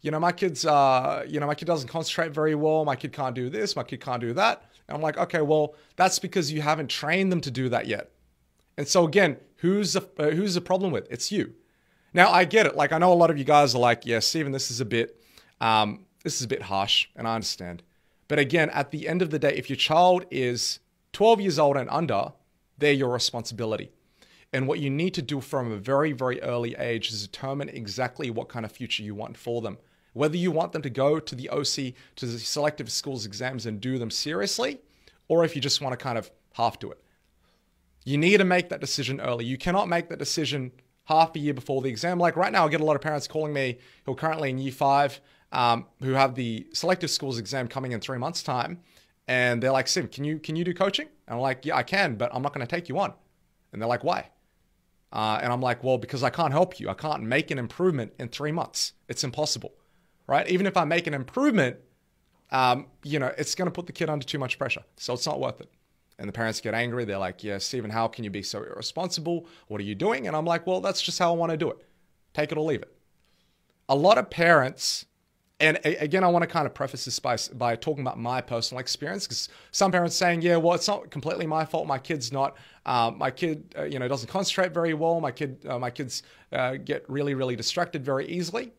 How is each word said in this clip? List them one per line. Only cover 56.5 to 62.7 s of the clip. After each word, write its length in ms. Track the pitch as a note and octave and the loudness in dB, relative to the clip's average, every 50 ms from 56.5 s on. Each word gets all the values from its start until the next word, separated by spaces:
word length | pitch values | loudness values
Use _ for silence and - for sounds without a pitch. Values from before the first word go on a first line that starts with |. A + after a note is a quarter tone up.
help 280 | C3+ D#3 F3+ F3+ - - | 4 2 2 2 0 -10
you. 100 | G#2 G2 | -8 -8
I 40 | F#2+ | -8
can't 300 | - - D#3 D3 C#3+ - | -6 -4 -6 -4 -4 -2
make 280 | A2+ C3 D3 - F3 | 0 0 0 0 0
an 80 | D#3+ C3+ | -4 -6
improvement 540 | A#2+ A2 - - F3 F#3 E3+ C3+ A2 G#2+ - - | -6 -8 -4 0 0 0 2 0 -4 -8 -10 -12
in 80 | B2 | -12
three 240 | A#2+ - - C#3+ D3+ | -12 -8 -6 -6 -4
months. 420 | D#3 F3 D3 - - - - - _ _ _ | -4 -4 -6 -6 -4 -6 -6 -6 _ _ _
It's 160 | - A#2 - - | -12 -8 -6 -6
impossible," 500 | C3 A#2 - D3+ D3 - A#2+ - - _ _ _ _ _ _ _ _ _ _ _ | -6 -4 -4 -2 -2 -4 -6 -8 -14 _ _ _ _ _ _ _ _ _ _ _
right? 220 | - C#3 D3 - - | 0 0 0 2 2
Even 160 | F3+ F3+ G3 | 0 2 2
if 100 | F#3+ - | 2 2
I 80 | F#3 E3 | 2 2
make 240 | D3 E3 F3 E3+ | 4 2 0 0
an 60 | E3+ D3 | 0 -4
improvement, 640 | C3+ B2+ B2+ - B3+ C#4 D4 A#3 G3 C#3 B2 A#2+ - - _ _ _ _ _ _ _ _ _ _ _ _ _ | -4 -6 -4 -2 2 2 4 4 4 2 2 0 -6 -18 _ _ _ _ _ _ _ _ _ _ _ _ _
um, 360 | - C3 B2+ B2+ | 0 2 4 4